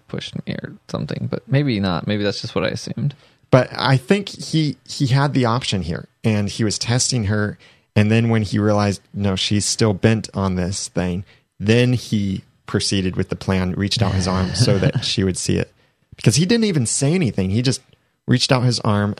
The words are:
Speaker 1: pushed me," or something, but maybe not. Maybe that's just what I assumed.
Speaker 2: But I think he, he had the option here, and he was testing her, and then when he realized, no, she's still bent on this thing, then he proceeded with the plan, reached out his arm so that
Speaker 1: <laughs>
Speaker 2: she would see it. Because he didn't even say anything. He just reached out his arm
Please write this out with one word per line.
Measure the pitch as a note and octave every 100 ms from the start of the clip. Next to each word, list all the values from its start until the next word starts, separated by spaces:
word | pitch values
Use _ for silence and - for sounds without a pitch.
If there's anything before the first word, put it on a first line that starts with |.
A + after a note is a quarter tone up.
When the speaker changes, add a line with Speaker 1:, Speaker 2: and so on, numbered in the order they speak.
| -
Speaker 1:
pushed | - - - -
me," | -
or | - - -
something, | - - - B2
but | - -
maybe | C#3 C#3+ G#2
not. | G2 F2 -
Maybe | G#2
that's | G2+ -
just | - -
what |
I | E2+
assumed. | - - - C#3+ - _ _ _
Speaker 2:
But | C3 -
I | - A#2+ C3
think | - G3+ G3
he, | - - D#3+ D3+ - -
he | - C3+
had | C3+ C#3+
the | C3 A#2
option | A#2+ - G2
here, | E2 - - _
and | A2+ G#2 G2+
he | -
was | A2 -
testing | - B2 - B2+ G2+
her, | G#2+ G#2 - - _ _ -
and | G#2
then | A2+ A#2
when | A2+
he | G#2 G#2+
realized, | G#2 G#2 G2+ F#2+ _
no, | - G2+ F#2+
she's | - G#2 -
still | - A2+
bent | F#2 A2 A2+ -
on | G2 G2 F#2
this | F2 G2+ -
thing, | - F2+ F2+ - - _ -
then | G2+ A#2 B2
he | B2 - A2 G2 F#2+ - _ -
proceeded | G2+ - G2+ F#2 F2
with | F#2
the | -
plan, | - F#2+ F#2
reached | F2+ G2+ -
out | F#2+ F#2+
his | F#2
arm | F#2 F#2 -
so | B2 G2
that | F#2 - -
Speaker 1:
<laughs> |
Speaker 2:
she | - F#2+
would | F2+
see | - F#2
it. | - _ _ _ _ -
Because | - B2+
he | F3+
didn't | A#3
even | G#3+ D#3 A2+
say | - C#3
anything. | F#3 B2+ G2+ F#2
He | G#2+
just | C3+ - _ _ _ _ -
reached | B2 -
out | B2+
his | B2 A2+
arm | - G#2 G#2